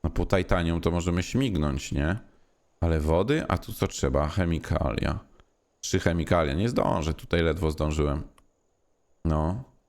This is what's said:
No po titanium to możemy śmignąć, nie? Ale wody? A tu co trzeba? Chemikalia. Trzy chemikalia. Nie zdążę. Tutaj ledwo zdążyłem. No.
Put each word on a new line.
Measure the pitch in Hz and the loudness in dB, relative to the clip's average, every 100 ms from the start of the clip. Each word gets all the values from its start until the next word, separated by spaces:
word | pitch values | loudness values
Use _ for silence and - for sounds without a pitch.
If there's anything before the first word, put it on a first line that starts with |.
No | 85 | -4
po | - 87 | -2 0
titanium | 95 90 92 85 85 | 2 2 0 2 0
to | 85 | 0
możemy | 85 85 87 | 0 0 0
śmignąć, | 90 120 135 90 76 69 - | 0 -2 0 0 0 -2 -4
nie? | 71 73 101 - _ _ _ _ _ | -2 -2 -2 -8 _ _ _ _ _
Ale | 85 80 | 0 0
wody? | 76 82 104 151 - | 2 2 2 0 0
A | - | -4
tu | - | -4
co | 98 95 | -2 -2
trzeba? | - 69 67 76 | 0 0 2 0
Chemikalia. | 98 85 82 - 80 67 55 - - - _ - _ _ _ | 0 0 0 0 -2 0 0 -2 -4 -8 _ -20 _ _ _
Trzy | - - | -2 0
chemikalia. | - 85 76 87 78 | 2 0 2 2 4
Nie | 73 113 | 2 0
zdążę. | 131 - 104 78 | 0 0 0 -2
Tutaj | 78 - 85 | -4 -2 2
ledwo | 82 78 78 | 2 2 0
zdążyłem. | 76 76 78 73 73 - _ _ _ _ _ _ _ _ _ 80 | 0 -2 0 0 0 -6 _ _ _ _ _ _ _ _ _ 0
No. | 78 78 104 - _ | 0 0 -4 -10 _